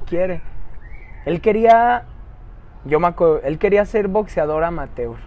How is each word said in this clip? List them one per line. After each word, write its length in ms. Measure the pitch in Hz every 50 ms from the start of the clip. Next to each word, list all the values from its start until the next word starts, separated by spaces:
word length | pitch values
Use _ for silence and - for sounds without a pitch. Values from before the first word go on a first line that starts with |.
| -
quiere. 360 | - 175 160 185 190 180 160 - - - - - - - - - - - - - - - - -
Él 160 | - 165 170
quería, 640 | - 220 208 214 226 233 226 226 233 240 240 240 - - - - - - - - - - - - - - - - -
yo 140 | 139 147 151
me 80 | 170 175
acuerdo, 340 | 170 - 175 165 156 151 -
él 140 | 135 160 156
quería 280 | - 202 190 202 208
ser 220 | 202 - 220 202 202
boxeador 560 | 190 214 214 - - - 156 151 151 156 160
amateur. 520 | 170 175 165 143 131 - - 123 117 117 113 -